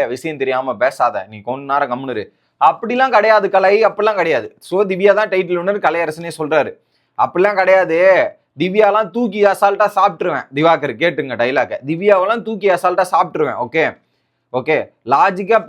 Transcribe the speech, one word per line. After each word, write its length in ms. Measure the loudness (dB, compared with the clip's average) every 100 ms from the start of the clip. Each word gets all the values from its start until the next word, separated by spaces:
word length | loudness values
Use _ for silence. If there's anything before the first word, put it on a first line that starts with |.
| -2
விஷயம் 280 | -4 -8 -6
தெரியாம 340 | -4 -2 -4 -2
பேசாத, 400 | -2 0 -2 -2 -10
நீ 60 | -12 -10
கொஞ்ச 160 | -10 -4
நேரம் 180 | -2 -2
கம்முனு 220 | -4 -6 -8
இரு." 80 | -10 _ _ 0
அப்படிலாம் 540 | 0 0 -2 -2 2 2
கிடையாது 300 | 4 2 2
கலை, 200 | 2 4 4 2
அப்படிலாம் 320 | 0 -2 0
கிடையாது. 280 | 0 -2 -4 -14 -6
So 100 | -2 -2
திவ்யா 220 | 2 2 4
தான் 100 | 0
டைட்டில் 260 | -2 -2 -4
வின்னர் 240 | -4 -2 0
கலையரசனே 460 | 0 -2 -6 -10 -8
சொல்றாரு. 300 | -2 0 0 -6 _ _ _ -4
அப்படிலாம் 360 | -2 2 2 2
கிடையாது, 400 | 4 4 4 4 4 4 2 -4 _ -6
திவ்யாலாம் 500 | -2 2 2 2 -2
தூக்கி 260 | -4 -4 2 2
அசால்ட்டா 360 | 2 0 2 0 2
சாப்பிட்டுருவேன். 500 | 0 0 -4 -4 -6 0
திவாகர் 380 | 2 2 -2 -2
கேட்டுங்க 320 | -2 -2 -6 -2
டைலாக, 360 | 0 0 -2 -4 -8
திவ்யாவெல்லாம் 540 | -2 2 2 2 -2 -6
தூக்கி 220 | -4 0 0
அசால்ட்டா 280 | 0 0 0
சாப்பிட்டுருவேன். 460 | 0 -2 -2 -4 -4
ஓகே, 200 | -4 -2 -2 -4 _ _ _ _ _
ஓகே, 240 | -6 -2 -2 -4 _ -2
லாஜிக்கா 460 | 2 2 0 0 0